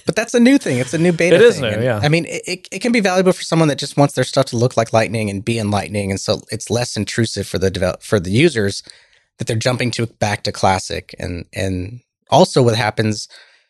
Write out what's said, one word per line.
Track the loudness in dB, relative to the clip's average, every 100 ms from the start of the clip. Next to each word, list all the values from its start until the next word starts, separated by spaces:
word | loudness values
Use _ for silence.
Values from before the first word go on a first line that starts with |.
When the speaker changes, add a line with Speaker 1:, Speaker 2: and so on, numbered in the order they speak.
| -4
Speaker 1:
But | -4
that's | 0
a | 4
new | 6 4
thing. | 2 -2
It's | -2
a | 0
new | 2
beta | 2 4 6
Speaker 2:
It |
is | 6 4
Speaker 1:
thing. |
Speaker 2:
new, | 0
Speaker 1:
And, | 0
Speaker 2:
yeah. | 0 0
Speaker 1:
I | 2
mean, | 0 0
it, | -8 -8
it, | -10 -10
it | -6
can | -2
be | 0
valuable | 2 2 2
for | 0
someone | 0 2 2
that | 0
just | -2 2
wants | 2 2
their |
stuff | -2 0 0
to | 2
look | 2 2
like | 2
Lightning | 2 0 -2 -4
and | -4
be | -4 -2
in | 0
Lightning, | -2 -2 -4 -4
and | -4
so | -2 -4 -6
it's | -10 -4
less | -4 -2 -4
intrusive | -4 -2 -2 -4 -6
for | -2
the | -2
devel-, | 0 -2 -4
for | -2 -2
the | 0
users | 2 2 2 -2 -4 -12 -20 _ _ _ -10
that | -6
they're | -2
jumping | -2 -2 -2
to, | -4 -6
back | -4 -4 -4
to | -6
Classic. | -2 0 0 -2 -8 -10 -10
And, | -10 -8 -10
and | -6 -4 -4 -6 -12 _ _ 0
also | 4 4 4
what | 2 2
happens, | 0 0 -2 -4 -8 -18 -20 _